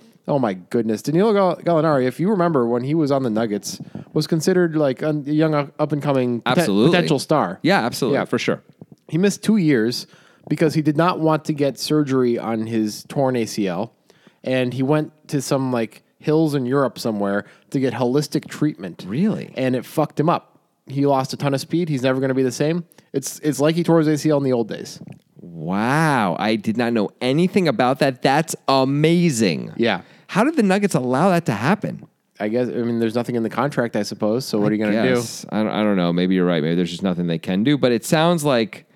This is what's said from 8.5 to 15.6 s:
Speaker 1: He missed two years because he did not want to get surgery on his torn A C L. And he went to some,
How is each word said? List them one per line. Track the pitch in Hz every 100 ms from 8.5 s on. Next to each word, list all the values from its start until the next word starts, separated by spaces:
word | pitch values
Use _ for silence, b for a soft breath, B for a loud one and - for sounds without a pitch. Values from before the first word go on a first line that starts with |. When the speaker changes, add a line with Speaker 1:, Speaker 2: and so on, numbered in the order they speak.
| - - - - - -
Speaker 1:
He | 160
missed | 202 185
two | - 220
years | 156 127 113 123 - b b b b
because | 151 160
he | 156
did | 151 151
not | 175 175
want | 160 156 -
to |
get | 147 139 117
surgery | - 151 143 131 123 117
on | 104 113 110
his | 113 107 104 -
torn | 147 131 123
A | 110
C | - 95
L. | 87 120 _ b b b b
And | - 131 123
he | 123
went | 131 151 156 - -
to | 147
some, | - 139